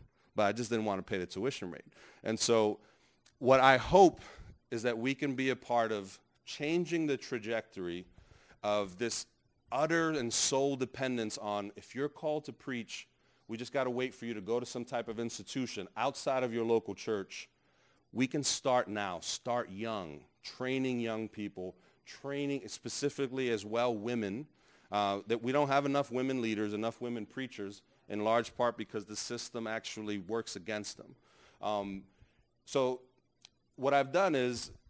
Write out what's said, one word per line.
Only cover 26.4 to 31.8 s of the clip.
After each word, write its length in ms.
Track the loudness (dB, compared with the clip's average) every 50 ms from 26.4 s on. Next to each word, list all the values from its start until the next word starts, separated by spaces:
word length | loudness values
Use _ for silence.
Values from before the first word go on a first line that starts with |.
leaders, 320 | 0 0 0 0 0 -2 -2
enough 280 | -2 -2 -4 -4 -4
women 260 | -6 -6 -6 -6 -8
preachers, 560 | -8 -8 -10 -10 -10 -8 -10 -10 -10 -10 -14 -20 _ _ _ _ -8
in 140 | -4 0 2
large 340 | 4 4 4 2 0 0
part 200 | 0 2 2 2
because 280 | -2 -6 -6 -6 -8 -8
the 120 | -6 -8
system 500 | -8 -6 -6 -6 -8 -8 -8 -8 -6 -6
actually 520 | -4 -4 -6 -6 -8 -10 -8 -4 -4 -4 -4
works 360 | -4 -2 -4 -4 -4 -4 -8
against 420 | -10 -6 -6 -6 -4 -6 -8 -10
them. 200 | -12 -16 -20 -20 -20 _ _ _ _ -20 -20 _ _
Um, 440 | -4 -2 -2 -2